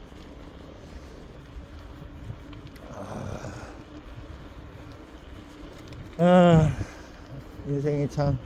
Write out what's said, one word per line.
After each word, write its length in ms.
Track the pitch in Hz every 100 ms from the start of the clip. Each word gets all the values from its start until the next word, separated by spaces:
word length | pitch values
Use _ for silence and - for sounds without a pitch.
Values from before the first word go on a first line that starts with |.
| - - - - - - - - - - - - - - - - - - - - - - - - - - - - -
아. 580 | - 98 - - - - - - - - 302 - - - - 151 - - - - - - - - - - - - - - - - -
아, 520 | 170 180 175 165 156 131 - - - - - 139 - - -
인생이 420 | 143 147 147 143
참 280 | - 143 135